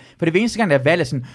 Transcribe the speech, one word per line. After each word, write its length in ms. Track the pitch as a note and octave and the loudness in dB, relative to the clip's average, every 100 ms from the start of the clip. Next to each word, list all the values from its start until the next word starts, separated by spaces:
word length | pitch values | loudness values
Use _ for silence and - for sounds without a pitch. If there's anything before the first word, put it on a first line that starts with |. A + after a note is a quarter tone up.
| - - | -20 -4
for 60 | |
det 60 | E3 | 0
er 20 | |
hver 80 | F3 | 0
eneste 180 | A#3 G#3+ | 0 -2
gang, 120 | G#3 | 0
der 80 | C#3 | 2
er 40 | |
valg, 180 | C3+ F3 | 2 0
er 40 | |
sådan, 220 | C#3 C#3 B2+ | 0 -6 -8